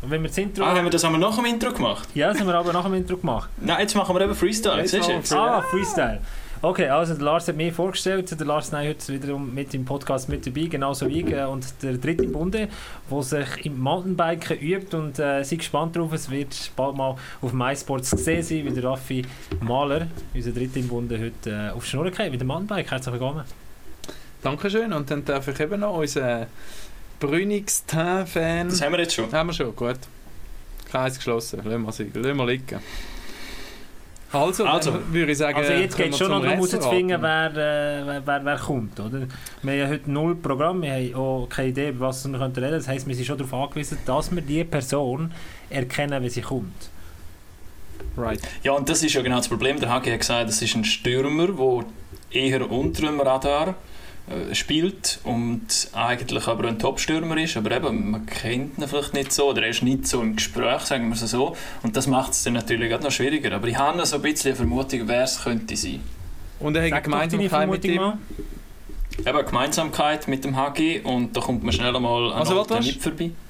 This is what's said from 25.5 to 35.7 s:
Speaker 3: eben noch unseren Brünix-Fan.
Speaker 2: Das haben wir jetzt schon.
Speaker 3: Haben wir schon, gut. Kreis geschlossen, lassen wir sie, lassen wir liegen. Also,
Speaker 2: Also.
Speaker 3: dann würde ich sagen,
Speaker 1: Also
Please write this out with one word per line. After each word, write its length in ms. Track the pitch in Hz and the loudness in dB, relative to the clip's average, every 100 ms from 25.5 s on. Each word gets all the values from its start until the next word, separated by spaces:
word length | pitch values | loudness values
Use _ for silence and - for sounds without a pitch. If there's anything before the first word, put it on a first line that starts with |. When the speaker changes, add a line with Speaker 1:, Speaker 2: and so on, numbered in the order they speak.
| 135 | -2
Speaker 3:
eben 200 | 151 202 | -2 0
noch 160 | 208 175 | 0 0
unseren 500 | 147 143 127 117 113 - - - - - - - | 0 0 0 0 -4 -8 -10 -8 -10 -10 -14 -4
Brünix-Fan. 1500 | 143 160 196 208 196 - - 160 175 185 180 165 165 170 175 | 0 2 2 0 0 -4 0 0 2 2 0 0 2 0 0
Speaker 2:
Das 120 | 180 | 0
haben 120 | 147 | 2
wir 80 | 170 | 2
jetzt 140 | 170 | 2
schon. 180 | - - | 0 0
Speaker 3:
Haben 160 | 156 165 | 2 0
wir 40 | |
schon, 220 | 165 127 | 0 -2
gut. 220 | 104 120 127 - - - - - - - - - | -2 -2 -2 -8 -16 -14 -12 -10 -10 -12 -12 -4
Kreis 280 | 131 131 131 | 0 0 -2
geschlossen, 440 | - 117 117 117 | 0 0 -2 -6
lassen 180 | 107 117 | -2 -2
wir 80 | 110 | -2
sie, 180 | 107 104 | -4 -6
lassen 220 | 110 127 143 | -2 0 2
wir 100 | 120 | 2
liegen. 320 | 131 131 107 - - - - - - - - - - - - - - - | 0 -2 -8 -6 -8 -8 -8 -10 -10 -10 -8 -10 -12 -14 -14 -16 -16 -4
Also, 340 | 143 180 185 202 | 2 2 4 4
Speaker 2:
Also. 240 | 165 156 | 4 2
Speaker 3:
dann 200 | - - | 0 0
würde 200 | 165 156 | 2 2
ich 60 | 143 | 4
sagen, 180 | 151 143 | 2 2
Speaker 1:
Also 140 | 143 | 4